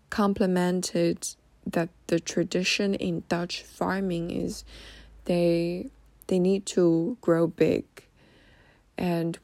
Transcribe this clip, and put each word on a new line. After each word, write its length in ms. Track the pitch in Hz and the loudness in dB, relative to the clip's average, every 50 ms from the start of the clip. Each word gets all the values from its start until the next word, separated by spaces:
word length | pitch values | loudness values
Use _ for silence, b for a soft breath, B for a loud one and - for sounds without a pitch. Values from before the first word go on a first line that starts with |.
| _ - | _ -8
complimented 1160 | - - 202 202 196 - 208 185 180 180 180 180 180 185 175 - - 170 170 170 170 - - - - _ _ _ _ _ - | -2 0 2 2 2 2 2 2 2 2 2 2 0 -2 -4 -2 0 0 2 2 0 -2 -8 -12 -12 _ _ _ _ _ -12
that 220 | - - 170 165 - _ _ - | -6 -4 -4 -4 -4 _ _ -4
the 120 | - 170 165 | -2 -2 -2
tradition 760 | - - - 175 170 175 - 180 185 - - - 202 196 196 | -2 -2 -4 -4 -4 -2 -2 -2 0 0 -2 0 0 -2 -2
in 260 | - - 185 165 165 - - | -2 -2 -4 -4 -4 -4 -4
Dutch 320 | 180 170 175 175 - - | -4 -4 -4 -6 -8 -12
farming 720 | - - - - 175 185 185 196 196 185 170 170 165 170 | -12 -16 -8 -6 -4 -2 -2 -2 -2 -2 -2 -4 -4 -4
is 340 | - - 170 - 214 - - B B B B B B B B B B - - | -4 -4 -6 -6 -6 -10 -14 B B B B B B B B B B -16 -4
they, 680 | - 175 175 175 170 170 170 170 170 175 180 233 269 - _ _ _ _ _ - | 0 2 2 4 4 4 2 0 -2 -4 -6 -8 -12 -14 _ _ _ _ _ -4
they 140 | - 185 180 | 0 2 4
need 260 | 180 190 196 196 - | 4 4 2 2 -2
to 500 | - - 190 175 170 165 165 165 - 247 - | -2 2 4 4 6 6 4 2 -2 -4 -4
grow 240 | - 180 165 165 170 | 0 2 4 4 2
big. 400 | 160 - - 160 156 - - - _ _ - - _ b b b b b b b b b b b b b b b b - | 0 2 2 2 2 2 0 -2 _ _ -20 -20 _ b b b b b b b b b b b b b b b b -8
And 420 | - 185 180 170 170 165 165 165 - | -4 -2 -2 0 0 -2 -2 -4 -4